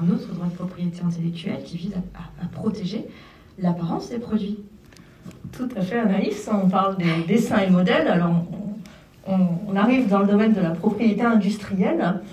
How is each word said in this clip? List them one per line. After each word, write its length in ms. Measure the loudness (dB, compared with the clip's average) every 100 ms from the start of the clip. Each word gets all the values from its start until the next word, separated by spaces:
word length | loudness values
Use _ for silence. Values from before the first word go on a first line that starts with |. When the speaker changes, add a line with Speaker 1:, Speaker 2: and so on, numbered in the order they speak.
Speaker 1:
un 80 | 0
autre 200 | 0 -2
droit 120 | -6 -6
de 80 |
propriété 460 | -6 -8 -6 -6 -4
intellectuelle 600 | -4 -2 -4 -4 -6 -8
qui 140 | -8 -10
vise 160 | -8
à, 240 | -6 -8 -12
à, 260 | -18 -10
à 40 | -10
protéger 580 | -6 -4 -4 -4 -6 -8 -14 -20 -20 -20 -4
l'apparence 520 | -2 0 -2 -4 -6
des 80 | -8
produits. 400 | -4 -2 -2 -8 -12 -20 -20 -20 -20 -20 -20 -18 -16
Speaker 2:
Tout 160 | -8 -6 -4
à 40 |
fait, 180 | -2 0
Anaïs. 500 | 2 2 0 -2 -2
On 160 | 0 2
parle 280 | 4 2 2
des 300 | 0 0 2
dessins 320 | 2 2 2
et 100 | 4
modèles. 400 | 4 4 4 4
Alors, 380 | 2 2 2 0 -6 -8 -10 -14 -20 -20 -12 -2
on, 60 |
on, 60 | 2 2 0 -2
on 80 | 0
arrive 320 | 4 4 4
dans 120 | 4
le 60 | 4
domaine 280 | 4 4
de 60 | 4
la 100 | 2
propriété 520 | 0 0 2 2 2
industrielle. 960 | 4 4 2 0 -2 0 0 2 0 -2 -6